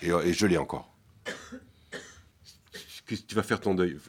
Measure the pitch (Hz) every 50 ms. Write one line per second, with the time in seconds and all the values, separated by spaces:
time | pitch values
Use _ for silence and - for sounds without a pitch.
0 | - 85 87 85 76 87 87 - 208 202 123 78 - - - - - - _ _
1 | _ _ - - - - - - - - 247 254 - - - _ _ - - -
2 | - - - - - _ _ _ - - - _ _ _ - - - - - -
3 | - - 113 98 - - - 107 98 - 113 101 - 104 95 90 90 87 73 71
4 | -